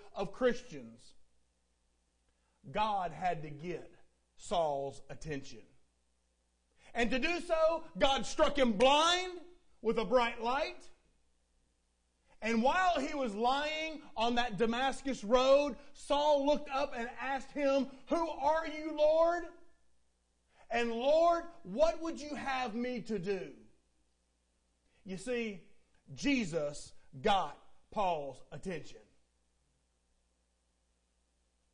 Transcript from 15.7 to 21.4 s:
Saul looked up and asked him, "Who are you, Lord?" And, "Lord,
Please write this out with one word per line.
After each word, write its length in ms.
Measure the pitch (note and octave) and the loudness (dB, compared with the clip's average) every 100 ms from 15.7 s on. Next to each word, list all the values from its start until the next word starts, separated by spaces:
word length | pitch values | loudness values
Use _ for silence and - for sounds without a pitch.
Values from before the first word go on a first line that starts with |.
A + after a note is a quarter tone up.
| A3 - | -4 -12
Saul 520 | - - C#4+ D4+ C#4+ C#4 | -12 -2 2 4 4 4
looked 240 | D4 D4 | 2 0
up 240 | C4+ C#4+ A#3+ | -4 -4 -4
and 140 | A#3+ B3 | -8 -6
asked 320 | B3+ C4+ - | -4 -4 -6
him, 380 | C#4+ C#4 C#4 C4 - - | -2 2 2 0 -6 -2
"Who 200 | E4+ E4 | 0 0
are 380 | D4 C#4 D#4+ D#4+ | 0 2 2 0
you, 280 | D4+ D#4 D4+ | -6 -6 2
Lord?" 500 | D4+ D#4+ E4 F4 E4+ - - - _ _ _ _ _ _ _ _ - | 4 6 4 2 -4 -14 -20 -20 _ _ _ _ _ _ _ _ -4
And, 220 | A#3 A#3 | -2 0
"Lord, 540 | A3+ C#4 D#4+ E4+ E4+ | 0 4 6 6 4